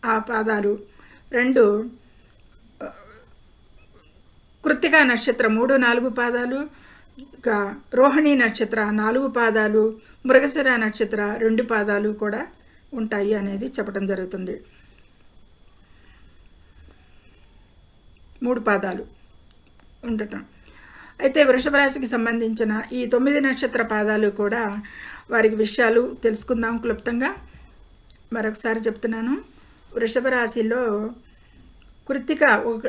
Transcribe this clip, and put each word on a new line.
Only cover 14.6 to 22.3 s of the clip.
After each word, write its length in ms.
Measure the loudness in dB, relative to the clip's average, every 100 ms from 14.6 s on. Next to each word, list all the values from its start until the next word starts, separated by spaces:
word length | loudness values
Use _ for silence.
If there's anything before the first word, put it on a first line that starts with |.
| -14 -20 -20 -20 -20 _ -20 -20 -20 _ -20 _ _ -20 -20 -20 -20 -20 -20 -20 -20 -20 -20 -20 -20 -20 -20 -20 -20 -20 -20 -20 _ _ -20 -20 -20 -8
మూడు 160 | -4 -2
పాదాలు 460 | 0 0 -2 -8 -12 -18 -20 -20 -20 -20 _ -20 -20 -14 -6
ఉండటం. 400 | -6 -6 -10 -16 -20 -20 -20 -20 -20 -20 -2
అయితే, 220 | 0 4
వృషభ 320 | 6 6 4 4
రాశికి 320 | 2 0 -4
సంబంధించిన 720 | -2 -2